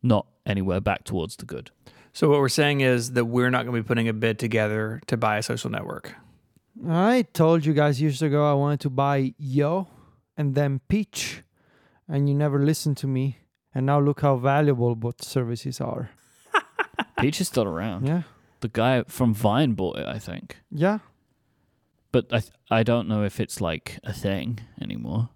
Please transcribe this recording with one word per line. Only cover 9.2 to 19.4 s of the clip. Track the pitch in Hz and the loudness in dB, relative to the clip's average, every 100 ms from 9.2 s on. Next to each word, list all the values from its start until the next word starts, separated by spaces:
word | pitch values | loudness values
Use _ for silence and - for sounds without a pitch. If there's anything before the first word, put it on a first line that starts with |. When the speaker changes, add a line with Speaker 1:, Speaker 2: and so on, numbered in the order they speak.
| 131 - | -2 -4
Speaker 3:
Yo | 143 135 143 180 185 - _ _ _ - | -2 0 2 0 -4 -14 _ _ _ -4
and | 147 135 | -2 0
then | 143 135 _ | 0 -2 _
Peach, | 202 208 - - - _ _ _ _ _ _ - | -2 0 -6 -10 -10 _ _ _ _ _ _ -6
and | 147 143 | 0 2
you | |
never | 143 147 143 | 2 2 2
listened | 139 156 151 139 | 2 2 -2 -2
to | 135 | -2
me. | 131 135 123 _ _ _ | 0 -2 -4 _ _ _
And | 131 135 | -4 0
now | 143 | 2
look | 143 143 | 2 2
how | 143 | 2
valuable | 135 127 139 151 127 120 117 | 2 2 2 2 2 2 0
both | 117 - | -4 -8
services | - 139 120 120 - 123 | -6 -4 -4 -6 -8 -6
are. | 120 - - - _ _ _ - - | -6 -6 -8 -12 _ _ _ -2 -2
Speaker 1:
<laughs> | - - - - - | -8 -6 -4 -6 0
Peach | 135 156 | 0 0
is | - | -2
still | - 101 | 0 0
around. | 80 107 92 131 | -2 -4 -4 -2
Speaker 3:
Yeah. | 170 160 - _ _ | -2 -4 -14 _ _
Speaker 1:
The | 113 | -6
guy | - 117 90 | 0 2 2
from | 85 - 123 | -2 0 0
Vine | 104 | 2